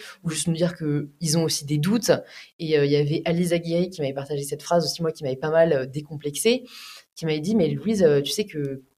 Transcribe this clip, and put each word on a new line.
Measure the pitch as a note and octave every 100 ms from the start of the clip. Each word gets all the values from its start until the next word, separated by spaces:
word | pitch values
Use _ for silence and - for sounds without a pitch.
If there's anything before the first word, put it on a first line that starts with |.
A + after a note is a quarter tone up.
| - -
ou | E3+
juste | D#3 F3
nous |
dire | D#3+ F3 -
que | D#3 D3 D3 _
ils | E3 D#3+
ont |
aussi | D#3 -
des | C#3+ D3+
doutes. | E3+ A#3 - D3+ - - - _
Et, | D#3+ D3+
euh, |
il | C#3+
y | D3
avait | C#3+ E3
Alice | E3+ E3+ F3
Aguirre | E3+ E3+ E3+ F3+
qui | -
m'avait | C#3
partagé | C3+ C#3 C#3+
cette | C#3 C#3+
phrase | - E3+
aussi, | D3+ -
moi, | D#3+
qui | -
m'avait | C#3+ C3
pas | D#3
mal, | D#3+ E3
euh, | C#3 C3
décomplexée, | C#3 D3 D3 D3 D3 A3+ B3+ B3+ - - - _ -
qui |
m'avait | D#3+ D#3
dit, « | E3+ A3+
Mais | D#3
Louise, | C#3+ F#3+ G#3+
euh, | D#3+ C#3+
tu | C#3+
sais | -
que | G3+ D#3 C#3 C3+ _